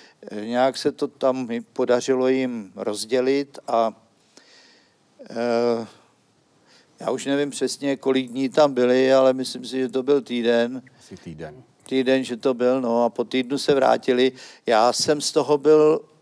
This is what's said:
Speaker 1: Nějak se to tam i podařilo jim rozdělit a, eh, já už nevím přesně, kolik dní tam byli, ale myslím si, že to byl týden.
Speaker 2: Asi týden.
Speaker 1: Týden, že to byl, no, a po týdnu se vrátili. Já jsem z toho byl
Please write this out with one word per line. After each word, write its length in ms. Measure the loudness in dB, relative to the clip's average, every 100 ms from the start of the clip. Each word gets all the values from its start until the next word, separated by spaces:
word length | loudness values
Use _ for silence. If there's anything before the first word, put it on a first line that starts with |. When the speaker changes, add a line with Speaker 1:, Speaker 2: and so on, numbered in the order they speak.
| -20 _ -14
Speaker 1:
Nějak 460 | -12 -6 0 0 0
se 140 | -4
to 160 | -4 -8
tam 440 | -2 -2 -2 -6
i 100 | -8
podařilo 680 | -8 -4 0 0 0 0 0
jim 440 | 0 -2 -8 -12 -10
rozdělit 840 | -8 -8 -4 -2 0 -2 -4 -12 -4
a, 260 | 0 0 -4 _ _ _ _ _ -20 _ _ _ _ _ _ -14
eh, 580 | -6 -2 0 0 -2 -6 -16 _ _ _ _ _ _ _ _ _ _
já 120 | -6
už 140 | -6 -4
nevím 240 | -2 -4
přesně, 480 | -4 -6 -4 -6 -2
kolik 320 | -2 -2 -2
dní 200 | -4 -2
tam 240 | 2 2
byli, 400 | 2 2 4 4
ale 200 | 4 4
myslím 320 | 2 -4 -10 -8
si, 120 | -6
že 120 | -4
to 140 | -4
byl 180 | 0 0
týden. 600 | 0 -2 2 2 0 -4 -14 _
Speaker 2:
Asi 180 | -20 -20
týden. 460 | -18 -16 -16 -18 _ _ -4
Speaker 1:
Týden, 340 | -2 2 0
že 140 | 0 -4
to 160 | -2
byl, 280 | 0 0 0
no, 220 | 0 0
a 60 | 0
po 140 | -2
týdnu 340 | -2 -4 -2 -2
se 160 | 0
vrátili. 580 | 2 4 2 2 2 2 -2 -14 -10 0
Já 280 | 4 4
jsem 280 | 2 -2 -2
z 100 | 0
toho 260 | -2 0 2
byl 440 | 4 6 6 2 -4 _